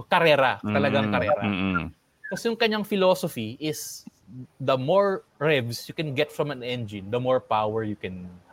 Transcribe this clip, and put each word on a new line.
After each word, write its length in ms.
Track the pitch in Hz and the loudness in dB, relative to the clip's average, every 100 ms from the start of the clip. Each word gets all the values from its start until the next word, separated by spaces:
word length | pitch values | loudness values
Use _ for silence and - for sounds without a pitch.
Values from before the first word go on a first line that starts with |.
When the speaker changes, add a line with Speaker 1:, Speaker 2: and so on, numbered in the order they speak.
| - | 0
Speaker 1:
karera, 480 | 185 165 143 131 101 | 4 6 6 4 2
talagang 480 | 107 107 139 139 107 | 0 2 2 2 2
Speaker 2:
Mm, 60 | 107 | 0
Speaker 1:
karera. 240 | 107 98 | 0 0
Speaker 2:
mm, 160 | 104 95 | 0 0
mm. 300 | 95 90 78 - _ _ - | 0 0 -2 -10 _ _ -10
Speaker 1:
Kasi 240 | 190 233 | -4 -2
yung 60 | 226 | 0
kanyang 240 | 226 214 | 0 0
philosophy 720 | 202 202 185 185 175 - 110 107 | 0 2 4 4 0 -4 -8 -6
is 480 | 156 151 - - - _ - 127 127 - | -6 -6 -8 -14 -18 _ -20 -16 -16 -6
the 160 | 131 135 | 0 0
more 480 | 131 190 202 190 - - | 2 2 2 0 -6 -4
revs 480 | 147 147 117 117 - | 2 2 0 -6 -10
you 80 | 147 | -6
can 160 | 160 | -4
get 160 | 131 147 | -2 -2
from 240 | - 147 | -2 -4
an 80 | 131 | -4
engine, 480 | 120 123 110 104 95 | -6 -6 -6 -8 -4
the 80 | 120 | -2
more 240 | 127 127 | 2 0
power 400 | 127 110 107 110 | 2 0 0 0
you 160 | 107 104 | -4 -4
can 320 | 98 92 90 90 _ | -6 -8 -12 -16 _